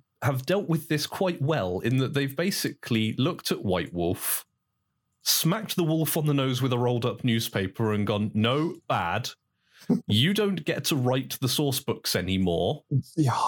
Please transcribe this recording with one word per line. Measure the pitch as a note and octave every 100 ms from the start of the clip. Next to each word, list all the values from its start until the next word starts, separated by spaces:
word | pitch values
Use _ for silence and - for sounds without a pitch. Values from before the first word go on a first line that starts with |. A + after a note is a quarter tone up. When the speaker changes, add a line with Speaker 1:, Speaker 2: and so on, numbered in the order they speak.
| _ -
Speaker 1:
have | - C3 B2+
dealt | F#3+ F3+
with | D#3+ D#3
this | D3+ D3+
quite | - F#3+ F3
well | C#3 D#3 F#2 F#2
in | A#2 C3
that | B2+
they've | C#3+ C#3 C#3
basically | F3+ G3 - - - A2+ A2 -
looked | C#3 - -
at | - G#2
White | F2+ F2 F2
Wolf | E2+ F2+ - - - _ _ _ _ _ _ _ -
smacked | - E3 G#3 A3 -
the |
wolf | E3 D#3+ D3+ E3+
on | D3+
the |
nose | C#3+ C3+ B2
with | C3
a | B2
rolled-up | B2 B2 A#2+ G2+
newspaper | B2+ A2+ A2 G#2+ F#2+ - A2+
and | G#2 G2+
gone, | G#2 G#2+
"No, | A2 A2 C#3 E3 - -
bad. | A#2+ F2 G2+ B2+ - _ _ _ - -
Speaker 2:
<laughs> | - -
Speaker 1:
You | G#2 D3
don't | G#3 G#3 F3+ D#3
get | - -
to | D3+
write | B2 C3 C3 -
the | B2+
source | - D3 B2+
books | - - - G2+
anymore. | F2 F#2 F#2 E2+ F2+ D3 - C#3 - -
Speaker 2:
Yeah, | C#3+ -